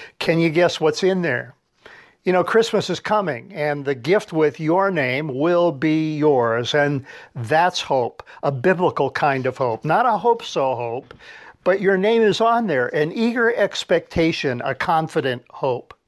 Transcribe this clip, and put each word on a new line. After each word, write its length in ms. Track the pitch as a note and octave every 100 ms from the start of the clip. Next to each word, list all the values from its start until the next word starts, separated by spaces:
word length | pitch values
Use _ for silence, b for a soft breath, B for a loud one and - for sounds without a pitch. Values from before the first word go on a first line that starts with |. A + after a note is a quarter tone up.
| B -
Can 180 | - E3
you 120 | E3
guess 320 | D#3 E3+ -
what's 200 | D#3 D3+
in 200 | F#3 F#3
there? 340 | E3 B2 B2 - _ _ B B B B F#3
You 80 |
know, 100 | F3+
Christmas 460 | F3 A3+ A3+ G#3 -
is 100 | E3
coming, 520 | - G#3+ F3+ A#2+ B2+
and 320 | F3 D3 C#3+ C#3
the 100 | C3
gift 380 | B2 G3+ -
with 260 | D#3+ D3+ D3+
your 320 | D#3 F3+ G3
name 380 | E3+ B2+ C3 D#3
will 420 | B2+ E3+ F3 F3
be 460 | C3+ D#3 D#3 D#3 D3+
yours, 580 | D3+ C3 A#2 A#2 A#2 D3
and 300 | C#3+ C#3 B B B
that's 460 | C3 A2 D#3 F3+ -
hope, 420 | - C3+ A#2 - - B
a 80 | C#3+
biblical 580 | C3 F3+ F3 E3+ - C3+
kind 360 | - D3 C3+ B2+
of 120 | B2
hope. 280 | B2 A2+ D3+
Not 200 | F#3 B3
a 120 | G3+
hope-so 580 | A#3 A#3 - E3 C3+ A#2+
hope, 380 | A#2 B2 - - B B B B
but 160 | F#3 G3
your 180 | G3 F#3+
name 240 | G#3 A#3
is 200 | G#3+ F3
on 260 | A3+ A#3 G#3+
there, 200 | C3 A#2+
an 240 | D3+ D3+
eager 420 | A3 A3+ A#3+ A3+ A#3
expectation, 1040 | G3 - - E3+ - E3+ E3 D#3+ C#3+ A#2+ C3+
a 100 | C3
confident 680 | - D#3+ D#3 D#3+ C3+ B2 _
hope. 440 | - C3+ A#2+ - -